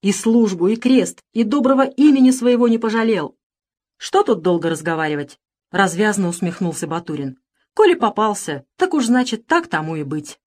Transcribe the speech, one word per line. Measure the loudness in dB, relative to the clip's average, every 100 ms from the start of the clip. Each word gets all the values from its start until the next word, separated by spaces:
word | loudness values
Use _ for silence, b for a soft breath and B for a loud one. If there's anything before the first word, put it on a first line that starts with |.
И | -2
службу, | -2 2 2 2 0 0
и | 0
крест, | 2 2 2 -8 _
и | -4
доброго | -2 0 2 2
имени | 0 4 4 6 4
своего | 4 2 2 2
не | 2
пожалел». | 0 -2 0 -2 -4 _ _ _ _ _ _ _
«Что | -2 0
тут | 2 0
долго | 0 0 -2
разговаривать?» | -4 -4 -4 -4 -4 -8 -16 _ _ _
развязно | 0 0 0 -2 0 -4
усмехнулся | -2 -6 -4 -6 -4 -8
Батурин. | -8 -8 -8 -8 -12 _ _ _
«Коли | 2 2
попался, | 4 0 0 -2 -2 -8 -10 -12 _
так | -2
уж, | 0 0
значит, | 0 0 -6 _
так | -2 -2
тому | -6 -6 -8
и |
быть. | -6 -8 -10 -20